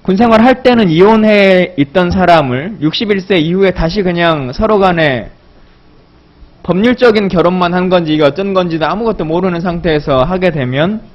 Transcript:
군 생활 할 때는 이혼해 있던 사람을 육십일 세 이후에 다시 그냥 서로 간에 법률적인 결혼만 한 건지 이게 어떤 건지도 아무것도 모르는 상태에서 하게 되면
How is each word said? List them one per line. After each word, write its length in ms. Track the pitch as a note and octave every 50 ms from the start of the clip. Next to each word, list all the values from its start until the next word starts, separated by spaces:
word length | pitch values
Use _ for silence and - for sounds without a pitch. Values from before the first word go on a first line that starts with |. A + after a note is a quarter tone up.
군 160 | _ - F#3
생활 260 | G3 A#3+ A#3 A3+ G#3+
할 200 | A3 C4 C4 B3+
때는 260 | - B3 B3 A#3 A3 F3
이혼해 840 | D#3 D#3+ F#3 G#3 A3+ A3 G#3+ G#3+ G#3+ G#3 G3 F#3+ F#3 F3+ F3+ - -
있던 340 | - C#3+ C#3 - F#3+ F3+ F3
사람을 680 | F3 F#3+ F#3 E3+ E3+ E3 D3 B2+ B2 B2+ D3 G3 A3 -
육십일 400 | C#3 D#3 D#3+ - A#3+ G3+ G#3 G3
세 160 | F3+ - G3+
이후에 360 | F3 D3+ E3 F3 F#3+ G3 F#3
다시 300 | F3+ - - E3 F3 G#3+
그냥 480 | F#3+ F3+ F3 E3+ E3+ E3+ D#3+ D3+ C3+ B2 -
서로 240 | - G#3+ G#3+ G#3+ G3+
간에 520 | G3 F#3 F3 E3+ D#3+ D3 C3 A#2 G2 - - _ _ - _ - - - _ _ _ _ _ _ _ _ _ _ _ _ _ _ - - - _
법률적인 680 | - - E3+ F3+ G#3+ B3 B3 B3 B3 A#3+ G#3+ A3 G3+ F#3+
결혼만 460 | F#3 F3 D#3 F3 F#3 F3+ F3+ E3+ F3
한 160 | F3+ F3+ F#3
건지 240 | F#3 F3+ E3+ D#3 D#3
이게 80 | D3+
어떤 320 | D3+ C#3 C#3 - G3 G3+ G3
건지도 320 | F#3+ F3+ F3 E3 D#3+ D#3
아무것도 400 | D3 E3+ G3+ A#3 A3+ G#3+ - F3
모르는 340 | D#3 D#3+ F3 F3+ F#3+ F3 E3+
상태에서 640 | E3 F#3 E3+ E3+ E3 F3 D#3 D3+ D3 D#3+ C#3 C3 B2+
하게 260 | E3+ F#3 F#3 F3+ F3+
되면 520 | D#3+ D#3 B2+ B2 B2+ C3+ D#3 F#3 A3 A3 - -